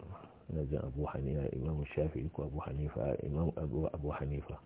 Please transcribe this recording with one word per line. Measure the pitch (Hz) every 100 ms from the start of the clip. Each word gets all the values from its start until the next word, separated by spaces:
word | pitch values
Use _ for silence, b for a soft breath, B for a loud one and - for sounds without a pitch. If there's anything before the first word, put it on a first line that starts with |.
| - - B B B
na | 80
jin | 71 71
Abu | - 127 -
Hanifa, | - 98 - - -
Imam | 67 78 71 -
Shafi'i | 78 - 76
ko | -
Abu | 71 71
Hanifa, | - 69 73 - 71 -
Imam | - 71 82 -
Abu, | 78 67 80
Abu | 82 73
Hanifa. | 73 69 71 - -